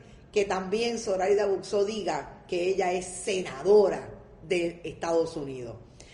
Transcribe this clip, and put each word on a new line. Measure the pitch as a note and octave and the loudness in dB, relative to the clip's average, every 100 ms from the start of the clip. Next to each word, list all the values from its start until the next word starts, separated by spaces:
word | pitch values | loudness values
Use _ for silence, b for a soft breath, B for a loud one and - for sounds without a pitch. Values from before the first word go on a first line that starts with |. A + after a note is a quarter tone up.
| B B B | B B B
que | G#3 G3 | 0 0
también | F#3+ F#3 A3 A#3 A3+ | -2 -2 -2 0 -2
Zoraida | G#3+ F#3 F#3+ G3+ G3+ | -2 0 2 4 2
Buxó | F3+ - G3+ G3+ | 0 0 0 0
diga | A3 E3+ D3 - - - | -2 -4 -4 -6 -14 -6
que | F3+ F3+ | -2 0
ella | F#3 F3+ | 0 0
es | F#3 - | 0 -4
senadora | - - F#3 D#3 - F3+ G#3 F#3 D#3 - - - - D#3+ | -8 -4 -4 -4 -2 6 8 8 2 -6 -14 -18 -12 -2
de | F3+ E3+ E3+ | 0 0 -4
Estados | D#3+ - E3+ E3 D#3+ D#3+ | -12 -6 0 2 2 -4
Unidos. | C#3 C3 A#2 A2 - B B | -8 -8 -10 -12 -18 B B